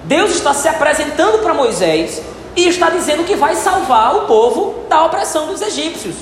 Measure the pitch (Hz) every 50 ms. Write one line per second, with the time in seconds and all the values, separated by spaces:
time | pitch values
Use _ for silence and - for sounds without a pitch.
0 | - 160 269 320 403 403 - - - 294 277 - - 320 320 320 285 302 294 302
1 | 302 294 - - 320 415 427 440 - 349 320 285 269 226 208 175 185 165 160 160
2 | 165 - - - - - - - - - - 359 349 359 349 - 349 330 - 359
3 | 285 - 294 311 339 359 415 - - - - 330 - 392 370 381 320 - 262 226
4 | 220 247 302 415 427 - - 427 226 247 240 - 403 - - - - - 349 311
5 | 320 330 - 403 - - - 311 311 320 392 302 403 427 330 254 302 320 330 -
6 | - 196 147 -